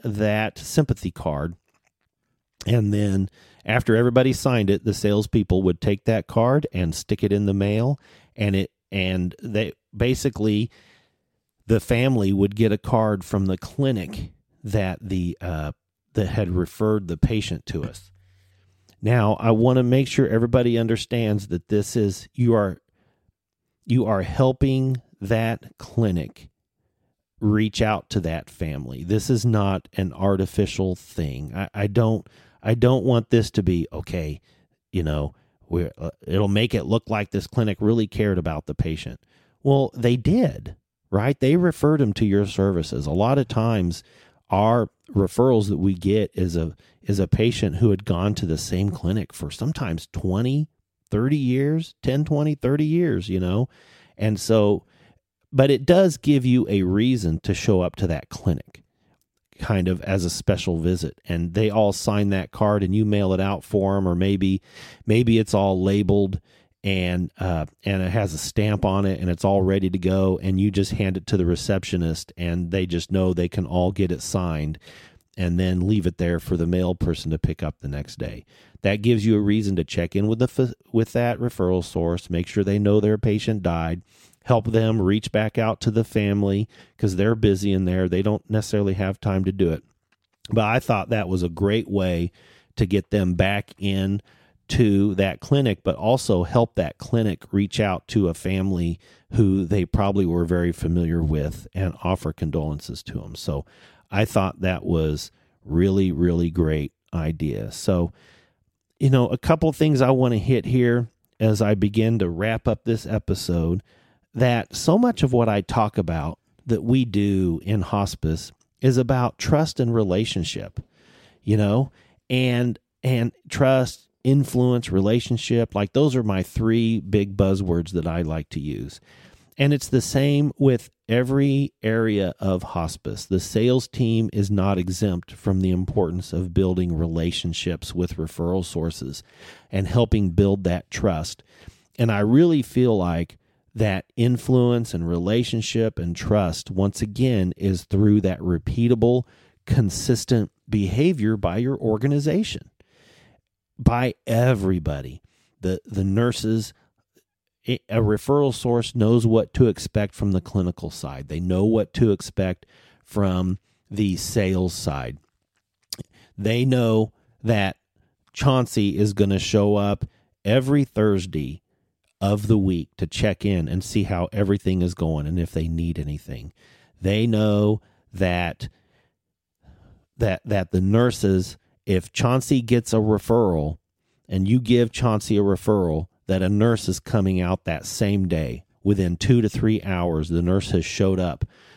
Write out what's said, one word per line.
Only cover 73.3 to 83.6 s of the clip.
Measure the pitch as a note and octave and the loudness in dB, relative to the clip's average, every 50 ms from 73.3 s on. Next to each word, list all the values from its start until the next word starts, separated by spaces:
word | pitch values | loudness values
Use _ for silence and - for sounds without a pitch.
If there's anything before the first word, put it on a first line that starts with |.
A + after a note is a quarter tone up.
| F2+ | 0
they | F2 F2 F2 | 0 -2 -4
can | - G2 F2+ | -2 -4 -4
all | - E2+ F2+ F2+ F2+ F#2+ | -2 0 0 0 0 0
get | F#2+ G2 E2+ | 0 -2 -2
it | F2 - - | -2 -4 -8
signed | - - G2 F2+ F2 D#2+ D2+ D2+ D2+ D#2 - _ - - - - - _ _ _ _ _ | -6 -4 -4 -2 -2 -4 -4 -4 -6 -8 -10 _ -20 -20 -20 -20 -20 _ _ _ _ _
and | - F#2 F2 E2+ F2 | -4 -2 -2 0 0
then | F#2 F#2 F2+ F2+ F2+ | 0 0 0 0 0
leave | G2 A2 G#2 E2+ | 0 0 0 0
it | F2+ E2 | -2 -2
there | - F2+ E2+ F2 E2 | -2 -2 -2 -2 -2
for | - - F#2 | -4 -4 -4
the | E2 E2 | -2 -2
mail | E2+ F2+ F2+ F#2 F2+ F2+ | 0 0 0 0 -2 -2
person | - - F2 E2 - - E2 | -2 -2 -2 -2 -2 -4 -6
to | D#2 D2+ | -6 -2
pick | - - D#2 - D#2+ | -2 -4 -4 -4 -8
up | D#2 - _ | -8 -8 _
the | - C#2 | -10 -10
next | C#2 C#2+ C#2 - - - | -8 -10 -10 -12 -12 -12
day. | - - - - - _ _ _ _ _ _ - | -12 -10 -12 -14 -18 _ _ _ _ _ _ -4
That | - G2 G#2 G#2+ G#2 | -2 0 0 2 2
gives | A#2+ A#2+ G#2+ G2+ | 2 2 4 4
you | A2+ G#2+ | 4 2
a | G#2 | 4
reason | G#2 G2+ G#2 A2 G#2 G2 G2 | 4 2 2 2 0 0 0
to | E2+ D#2 | -2 -2
check | - - F2+ E2+ E2 - | -4 -2 -4 -4 -2 -2
in | G2 G2+ | -2 0
with | G#2+ A2+ A2+ | 0 0 0
the | B2+ | 0
f-, | B2+ - - C3 A#2+ - _ _ _ | 0 0 0 -2 -2 -2 _ _ _
with | - A2+ A2+ - - | 0 0 0 0 0
that | A#2+ A#2+ A#2+ A#2 - | -2 0 0 -2 -2
referral | A#2+ A#2+ - - F#2 F2+ F#2 F#2 E2+ | -4 -6 -2 -2 0 0 2 0 -2
source, | - - F2+ E2 E2+ F2 F2 - - | -2 -4 -2 -2 -2 -2 -4 -6 -4
make | F2 E2+ F2 | -4 -4 -4
sure | - - G#2 G2 | -2 -2 -2 0
they | G2 G2+ G#2 | 0 0 2
know | G#2 G2+ G#2 G#2+ | 2 4 4 4
their | G2+ G#2+ G#2+ G#2 | 4 2 0 0
patient | - A2+ G#2 G#2+ - - A2 G#2 | 0 0 0 0 -2 -2 -4 -2